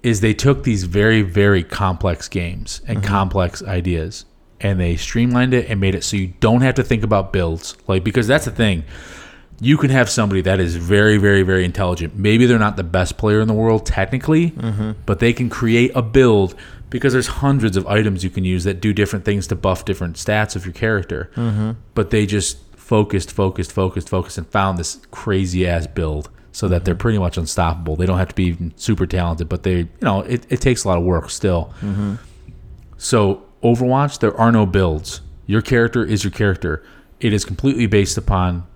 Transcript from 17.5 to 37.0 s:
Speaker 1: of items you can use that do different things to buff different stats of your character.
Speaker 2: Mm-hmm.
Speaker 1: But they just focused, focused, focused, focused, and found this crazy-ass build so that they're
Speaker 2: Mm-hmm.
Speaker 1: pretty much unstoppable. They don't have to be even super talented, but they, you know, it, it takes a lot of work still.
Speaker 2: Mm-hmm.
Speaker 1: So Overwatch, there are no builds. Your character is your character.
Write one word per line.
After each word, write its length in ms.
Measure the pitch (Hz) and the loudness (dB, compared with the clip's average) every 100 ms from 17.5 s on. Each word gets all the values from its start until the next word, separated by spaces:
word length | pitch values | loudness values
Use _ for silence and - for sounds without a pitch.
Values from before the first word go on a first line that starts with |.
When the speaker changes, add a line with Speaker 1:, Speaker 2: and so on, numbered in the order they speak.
| 139 113 95 | 2 2 0
Speaker 1:
of 100 | 92 | 0
items 360 | 104 107 92 | 0 2 0
you 60 | 92 | -4
can 140 | 98 | -2
use 200 | 92 92 92 | 0 0 0
that 140 | 90 | -2
do 140 | 107 | 0
different 320 | 104 98 104 98 | 0 0 -2 -2
things 220 | 101 92 | -2 -2
to 80 | 90 | -2
buff 300 | 98 90 - | 0 -2 -4
different 320 | 95 87 85 | -4 -4 -6
stats 380 | - 107 107 98 | -2 -2 -2 -4
of 100 | 90 | -10
your 80 | |
character. 580 | 85 110 107 85 78 - - | -4 -2 -2 -2 -8 -8 -4
Speaker 2:
Mm-hmm. 360 | 117 104 107 113 - - | -2 -2 -4 -6 -8 -4
Speaker 1:
But 160 | 101 | 0
they 140 | 110 101 | 0 2
just 300 | 104 - - - - | 0 -2 -8 -16 -20
focused, 560 | - 110 101 95 - | -2 0 2 -2 -4
focused, 400 | - 98 95 87 | -2 -2 -2 -8
focused, 380 | - 92 92 85 | -2 -2 -2 -4
focused, 280 | 95 87 - | -4 -4 -10
and 80 | 82 | -6
found 300 | 104 98 87 | -2 0 -2
this 220 | 85 - _ | -6 -10 _
crazy-ass 760 | - - 95 92 90 90 85 76 | -12 -2 -2 0 0 0 0 -4
build 420 | - 80 73 - - - | -4 -4 -4 -10 -16 -20
so 160 | - 98 | -6 -2
that 160 | 90 | 0
they're 100 | 87 87 | 0 0
Speaker 2:
Mm-hmm. 60 | |
Speaker 1:
pretty 160 | 120 107 | 0 0
much 180 | 87 85 | -2 -4
unstoppable. 580 | 80 - 85 80 82 78 | -6 -2 -2 -2 -6 -2
They 100 | 90 | 0
don't 120 | 90 | 0
have 100 | 92 | -2
to 80 | - | 0
be 100 | 92 | -2
even 280 | 85 87 - | -2 -8 -8
super 300 | - 101 90 | -4 -2 0
talented, 420 | 92 85 82 82 | -2 -2 -4 -4
but 160 | 87 | -4
they, 140 | 95 90 | -2 -2
you 100 | 85 - | -2 -4
know, 200 | - 98 | -2 -2
it, 240 | - 123 - | -2 -6 -4
it 100 | - | -2
takes 240 | 139 120 | 0 0
a 40 | 101 | 0
lot 80 | 87 | 0
of 80 | 87 | 2
work 240 | 87 - | 0 -2
still. 420 | - 101 90 - - | -4 0 0 -4 -8
Speaker 2:
Mm-hmm. 340 | 101 98 104 104 - - - - - - - - | -6 -4 -4 -6 -12 -20 -20 -20 -20 -20 -20 -12
Speaker 1:
So 460 | - 120 101 98 - _ | 0 2 2 0 -6 _
Overwatch, 560 | 120 120 127 131 143 - | 2 2 2 2 0 0
there 160 | 113 - | -2 2
are 140 | 113 | 2
no 140 | 117 101 | 4 2
builds. 560 | 95 90 78 - - - - - | 2 2 0 -6 -14 -16 -18 -2
Your 160 | 104 | -2
character 420 | - 123 117 123 | 2 2 2 0
is 200 | 113 107 | 0 0
your 80 | 101 | -2
character. 520 | - 107 92 87 76 - - | 0 0 0 -4 -6 -10 -20